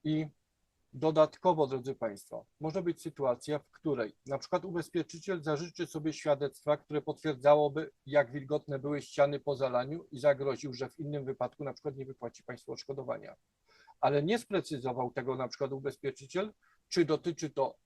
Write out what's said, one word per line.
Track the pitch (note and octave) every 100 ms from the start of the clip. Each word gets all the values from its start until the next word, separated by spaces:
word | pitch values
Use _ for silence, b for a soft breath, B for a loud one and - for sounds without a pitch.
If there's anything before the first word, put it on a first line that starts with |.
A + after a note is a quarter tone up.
I | D#3 D#3 D3+ _ _ _ _ _ _
dodatkowo, | C3+ D#3 D#3 D3+ - F3+ D#3 C#3
drodzy | C3 C3
państwo, | C3+ A2+ G2+ - A2+ - _
może | D#3 F#3
być | E3+ D#3+
sytuacja, | E3 - C3+ B2 - D3
w | _
której | - D#3+ B2+ G#2+ - -
na | C#3
przykład | - F3+
ubezpieczyciel | F#3 E3+ D#3+ F3 D#3 E3 G3 F3+
zażyczy | D3+ D3+ E3+ - E3
sobie | D#3+ D#3
świadectwa, | D3 D#3 C#3 C#3 - - D3
które | _ D3
potwierdzałoby, | D3+ D3 D#3+ B2+ C#3+ D3 D3 C#3+ D#3+ _ C3+
jak | C#3+ C3+
wilgotne | C#3 C3+ D3 - C#3
były | C#3+ C#3+
ściany | - - C#3+ C#3+
po | D3 B2+
zalaniu | C3+ B2 C3 E3 -
i | C3+
zagroził, | C#3+ C3+ C3+ A#2+ D3
że | B2 B2+
w | -
innym | D3 D3
wypadku | C3 C3 B2+ -
na | C#3
przykład | - D3 C3+
nie | C3
wypłaci | C3+ A#2+ -
państwu | - B2 -
odszkodowania. | - - C3+ B2 - G#2 - _ _ b b b _
Ale | D3 D3
nie | D#3 A#3
sprecyzował | - G3 - C#3+ B2+ B2 B2
tego | C3+ B2 C3
na | B2
przykład | - C3+
ubezpieczyciel, | C3+ C#3 - C#3 - C#3 F3+ G#3+ _ b b _
czy | F3+
dotyczy | D#3+ D3+ F3 E3 D3+
to | - C3 -